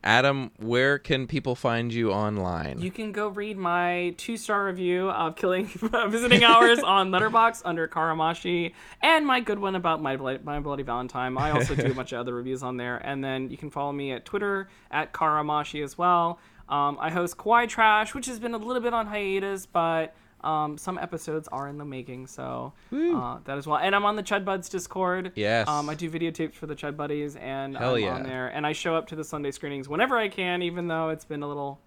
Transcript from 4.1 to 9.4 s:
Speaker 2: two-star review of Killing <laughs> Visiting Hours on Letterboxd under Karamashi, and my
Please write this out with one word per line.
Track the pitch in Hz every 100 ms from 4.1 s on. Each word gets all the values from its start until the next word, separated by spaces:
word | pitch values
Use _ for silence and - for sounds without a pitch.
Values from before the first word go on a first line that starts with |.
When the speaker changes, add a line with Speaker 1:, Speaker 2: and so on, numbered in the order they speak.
| 175
Speaker 2:
two-star | - 226 - 208
review | 196 180 180 180 190
of | 107 160 160
Killing | 190 185 196
<laughs> | - 220 233 208
Visiting | 226 240 247
Hours | 233 226 233 233
on | - 196 190
Letterboxd | 196 214 226 226 226 180
under | 165 160
Karamashi, | 165 160 160 160 170 175 175 170 - - -
and | 294 320 294
my | 254